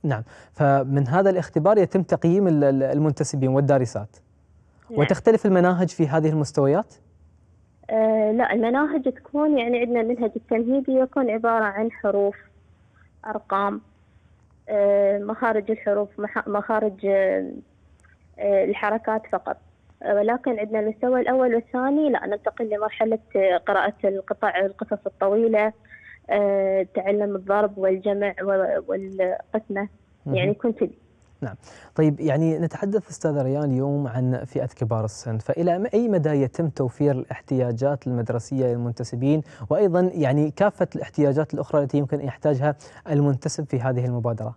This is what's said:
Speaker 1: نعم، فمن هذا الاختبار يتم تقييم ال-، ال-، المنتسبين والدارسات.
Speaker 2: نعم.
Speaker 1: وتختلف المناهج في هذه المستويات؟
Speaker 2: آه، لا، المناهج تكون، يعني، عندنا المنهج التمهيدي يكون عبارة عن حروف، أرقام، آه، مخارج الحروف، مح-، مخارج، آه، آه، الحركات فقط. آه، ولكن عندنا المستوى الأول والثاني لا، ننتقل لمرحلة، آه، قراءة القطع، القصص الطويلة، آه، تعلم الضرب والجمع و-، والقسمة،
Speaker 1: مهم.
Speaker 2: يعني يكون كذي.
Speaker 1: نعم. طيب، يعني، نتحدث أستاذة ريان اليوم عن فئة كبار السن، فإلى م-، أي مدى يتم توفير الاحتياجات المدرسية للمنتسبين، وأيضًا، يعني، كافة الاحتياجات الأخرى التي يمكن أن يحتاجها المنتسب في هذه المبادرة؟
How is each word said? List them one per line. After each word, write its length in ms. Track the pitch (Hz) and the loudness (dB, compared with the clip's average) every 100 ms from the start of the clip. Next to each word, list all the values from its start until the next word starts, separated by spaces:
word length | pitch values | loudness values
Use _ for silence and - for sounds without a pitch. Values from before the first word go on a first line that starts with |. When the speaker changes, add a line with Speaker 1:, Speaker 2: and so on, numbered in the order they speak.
Speaker 1:
نعم، 200 | 160 113 113 - - | -2 -4 -6 -18 -20
فمن 540 | - 147 139 131 139 127 | 0 4 4 2 0 2
هذا 220 | 170 196 | 4 4
الاختبار 480 | 185 156 165 165 214 | 2 -2 0 4 4
يتم 260 | 175 190 | 4 0
تقييم 440 | 170 170 165 185 190 | 0 0 2 4 4
ال-، 160 | 151 | 4
ال-، 200 | 143 135 | 4 2
المنتسبين 680 | 135 143 151 143 147 139 131 | 0 2 0 0 -4 0 2
والدارسات. 680 | 135 143 139 123 104 107 - _ _ _ _ _ _ _ | 2 4 2 2 -6 -10 -18 _ _ _ _ _ _ _
Speaker 2:
نعم. 100 | 226 | -2
Speaker 1:
وتختلف 460 | - 190 - 220 208 | 2 2 4 4 4
المناهج 440 | 185 180 180 180 | 4 4 4 0
في 180 | - 156 | 0 0
هذه 220 | 160 156 | 2 2
المستويات؟ 640 | 156 147 - 139 165 220 - _ _ - _ _ _ _ _ - | 0 0 2 2 2 -2 -14 _ _ -20 _ _ _ _ _ -4
Speaker 2:
آه، 420 | 220 220 220 214 | 0 2 2 2
لا، 220 | 226 247 | 0 0
المناهج 600 | 233 226 254 302 294 262 | 0 0 0 0 0 -4
تكون، 440 | 262 - 285 302 285 | -6 -8 -2 2 2
يعني، 220 | 233 240 | 0 -2
عندنا 220 | 240 240 | 0 0
المنهج 300 | 226 240 226 220 | 0 -2 -4 -4
التمهيدي 560 | - 226 233 269 262 | -4 -2 0 0 2
يكون 380 | 262 262 285 254 | 0 2 0 -2
عبارة 340 | 220 226 226 | 0 0 2
عن 280 | 214 196 226 | 0 -2 -4
حروف، 440 | - 208 202 202 - - _ _ _ _ _ _ _ 220 | -2 -2 0 0 -2 -20 _ _ _ _ _ _ _ -10
أرقام، 560 | 214 _ 196 202 208 _ _ _ _ _ _ _ _ - | -10 _ -2 -2 -4 _ _ _ _ _ _ _ _ -4
آه، 480 | 214 202 202 196 202 | 2 4 4 4 0
مخارج 520 | 202 220 233 214 208 | -2 -2 0 0 -2
الحروف، 480 | 220 208 202 202 - | -4 0 -2 -2 -6
مح-، 280 | 208 - - | -6 -6 -4
مخارج، 580 | 208 202 220 214 190 196 | -4 0 0 0 -2 0
آه، 460 | 196 190 190 - - - _ _ _ _ _ _ - | 2 2 0 -4 -12 -20 _ _ _ _ _ _ -6
آه، 260 | 202 196 190 | 0 2 2
الحركات 560 | 202 208 220 220 220 - | 0 -2 -2 -2 -4 -4
فقط. 260 | 185 - - _ _ _ _ | -6 -6 -12 _ _ _ _
آه، 120 | 85 202 | -2 0
ولكن 440 | 208 247 269 226 | 0 -2 -4 -4
عندنا 200 | 214 220 | -4 -2
المستوى 420 | 214 214 247 254 | -4 -2 0 0
الأول 340 | 233 262 254 233 | 2 2 2 0
والثاني 540 | - 247 262 294 302 | -2 -4 0 2 2
لا، 160 | 233 - | 0 -4
ننتقل 420 | 208 214 - 226 | -4 -6 -6 -6
لمرحلة، 500 | 208 214 - 220 220 _ 196 | -4 -4 -2 -2 -2 _ 0
آه، 220 | 190 175 | 2 2
قراءة 360 | - 196 185 - | 0 0 -2 -2
القطع، 560 | 202 196 - 202 208 175 | -2 -2 -6 -4 -2 0
القصص 460 | 196 - 220 208 196 | -4 -4 -6 -6 -6
الطويلة، 680 | _ 196 208 233 214 214 220 _ - - - - | _ 0 2 2 2 0 -4 _ -20 -20 -20 -4
آه، 560 | 208 202 196 196 190 190 - | 0 2 0 0 0 -2 -4
تعلم 400 | 190 208 208 196 | -2 0 -2 -4
الضرب 420 | 190 202 208 202 | -2 0 0 0
والجمع 560 | 190 190 208 202 202 190 | 0 0 -2 -2 -2 -4
و-، 400 | 190 190 185 165 185 | -2 0 0 -2 -4
والقسمة، 1000 | 190 190 190 185 - - 220 - 196 208 _ _ _ 143 | -6 -6 -4 -2 -2 -6 -6 -4 -6 -6 _ _ _ -4
Speaker 1:
مهم. 100 | 180 | 0
Speaker 2:
يعني 160 | 185 | 0
يكون 200 | 208 240 | 0 -2
كذي. 240 | 220 - - _ _ _ _ | -2 -4 -6 _ _ _ _
Speaker 1:
نعم. 140 | 123 - - - - - | -12 -12 -20 -20 -8 2
طيب، 240 | 156 143 | 2 2
يعني، 400 | 156 147 165 156 | 0 0 0 0
نتحدث 500 | 165 - 202 208 - | -4 -4 -2 -2 -4
أستاذة 320 | 156 165 143 | -4 -2 0
ريان 220 | 131 139 | 0 -2
اليوم 440 | 147 127 139 143 135 | 0 0 0 -2 -4
عن 360 | 117 127 127 135 | -2 -2 -2 -4
فئة 200 | - 131 | -6 -6
كبار 400 | - 110 113 107 | -6 -4 -2 -4
السن، 320 | - 123 110 | -8 -8 -6
فإلى 420 | - - 175 175 | -4 -2 0 0
م-، 80 | 226 | 0
أي 140 | 214 240 | 0 2
مدى 200 | 190 156 | 0 2
يتم 400 | 147 131 - 165 | 0 0 -2 -4
توفير 420 | - 131 - 147 | -2 -4 0 0
الاحتياجات 960 | 127 - - - 131 123 113 135 143 127 | 0 -4 -12 -4 -2 0 0 -2 -2 -4
المدرسية 580 | 123 113 120 - 135 127 | -4 -2 -4 -4 -2 0
للمنتسبين، 760 | 120 120 117 120 123 135 156 - - 110 | 0 -4 -6 -8 -2 0 0 -2 -14 -2
وأيضًا، 420 | 156 202 175 185 | 2 2 4 2
يعني، 380 | 175 135 143 151 | 2 0 2 0
كافة 360 | - 202 - 180 - | 2 0 2 -4 -4
الاحتياجات 580 | - - 147 139 151 | -6 0 2 2 -2
الأخرى 300 | 147 147 151 | -4 0 0
التي 140 | 143 143 | 2 0
يمكن 220 | 139 143 | -2 -4
أن 60 | 139 | -6
يحتاجها 500 | - 156 135 147 147 - - - | -2 0 2 0 -2 -12 -20 -2
المنتسب 560 | 147 143 131 160 - 151 | 2 2 2 -4 -6 -4
في 140 | 127 | -2
هذه 260 | 131 123 123 | -2 -2 -2
المبادرة؟ 500 | 120 117 110 113 | -2 -4 -4 -8